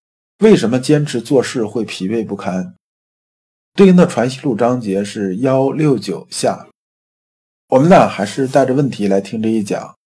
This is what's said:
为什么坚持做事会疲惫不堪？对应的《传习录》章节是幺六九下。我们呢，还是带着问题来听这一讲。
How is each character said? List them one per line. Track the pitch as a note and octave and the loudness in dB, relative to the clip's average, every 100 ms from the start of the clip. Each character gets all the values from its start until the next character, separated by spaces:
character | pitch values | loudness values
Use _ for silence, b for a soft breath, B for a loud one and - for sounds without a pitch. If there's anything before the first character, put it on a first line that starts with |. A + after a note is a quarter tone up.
| _ _ _ - | _ _ _ 0
为 | A3 F3+ | 4 4
什 | A2 | 4
么 | B2+ | -2
坚 | C3 D3+ | 2 0
持 | D3 A#2+ | 0 -6
做 | A2+ C#3 | 0 0
事 | A2+ C3 | 0 -4
会 | G#2+ A#2 | -4 -6
疲 | G#2 - F#2 | -8 -6 -6
惫 | A#2 | -4
不 | G#2 | -6
堪？ | G2+ - F#2 F2+ - _ _ _ _ _ _ _ _ _ | -8 -6 -6 -8 -12 _ _ _ _ _ _ _ _ _
对 | - G3 | 4 6
应 | |
的 | F3+ E3+ | 6 4
《传 | - B2 | 2 -4
习 | C3 | -4
录》 | D3 G#2 | -6 -2
章 | A#2+ B2+ | 0 -2
节 | G#2+ F#2+ | -4 -4
是 | G2+ A2 G2 F#2 | -4 -6 -6 -2
幺 | C3 C3+ C3+ | 0 0 0
六 | C#3 D3+ B2 | 0 0 0
九 | G2+ E2+ - | -2 -10 -10
下。 | - B2 F#2+ - _ _ _ _ _ _ _ _ _ - | -4 -4 -4 -12 _ _ _ _ _ _ _ _ _ 0
我 | C3 | 2
们 | D#3+ | 6
呢， | F3+ G#2+ | 6 4
还 | - | 0
是 | G2+ - C3 | -6 -4 -2
带 | C#3+ | 0
着 | B2+ | 0
问 | C3 C#3 | 0 -2
题 | G#2 G2+ | -2 0
来 | G2 | 0
听 | G2 A2+ | -2 -4
这 | A2 | -2
一 | A2+ | -2
讲。 | G#2 A2 - - _ | -4 -6 -10 -20 _